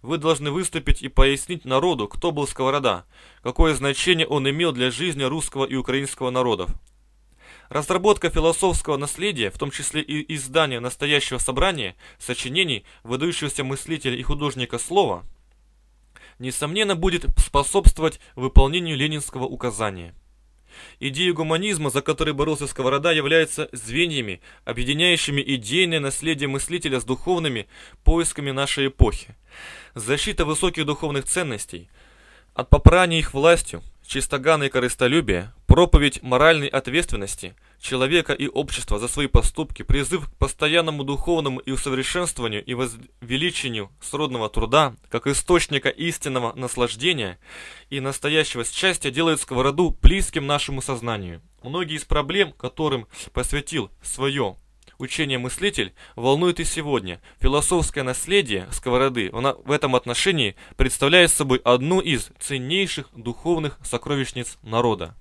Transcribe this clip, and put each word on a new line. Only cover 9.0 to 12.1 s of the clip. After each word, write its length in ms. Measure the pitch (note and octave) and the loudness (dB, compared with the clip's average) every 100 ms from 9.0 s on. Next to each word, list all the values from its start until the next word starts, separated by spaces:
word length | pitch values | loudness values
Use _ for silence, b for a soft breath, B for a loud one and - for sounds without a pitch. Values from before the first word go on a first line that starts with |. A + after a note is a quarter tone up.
| C#3+ - G3 D#3 G#2 | -4 -4 -4 -2 -4
в 60 | - | -4
том 140 | D3 | -8
числе 320 | - C#3+ D#3 | -6 -6 -6
и 320 | - D3+ D3+ | -4 -6 -6
издание 460 | D#3 C3 D3 D3+ B2 | -8 -2 0 0 -2
настоящего 580 | A#2+ - D3 D3 - B2+ | -6 -6 0 0 0 -4
собрания 580 | - B2+ F#3 E3 G2+ - B | -2 0 0 0 -6 -10 B